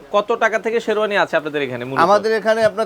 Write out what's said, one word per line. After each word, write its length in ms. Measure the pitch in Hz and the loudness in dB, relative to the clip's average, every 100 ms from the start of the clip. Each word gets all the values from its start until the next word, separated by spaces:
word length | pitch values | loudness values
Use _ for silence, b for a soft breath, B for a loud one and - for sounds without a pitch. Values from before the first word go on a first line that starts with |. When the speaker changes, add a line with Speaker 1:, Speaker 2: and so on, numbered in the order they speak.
| - | -2
Speaker 1:
কত 200 | 208 208 | -2 0
টাকা 280 | 233 220 214 | 0 0 0
থেকে 200 | 220 226 | -2 -2
শেরওয়ানি 380 | 226 214 214 202 | -2 -2 0 0
আছে 200 | 156 165 | 0 -2
আপনাদের 240 | 151 147 | -2 -4
এখানে 240 | 135 123 123 | -4 -6 -4
মূলত? 160 | 135 | 2
Speaker 2:
আমাদের 320 | 170 208 214 | 4 4 2
এখানে 300 | 220 214 220 | 0 0 2
আপনার 220 | 220 196 | 2 0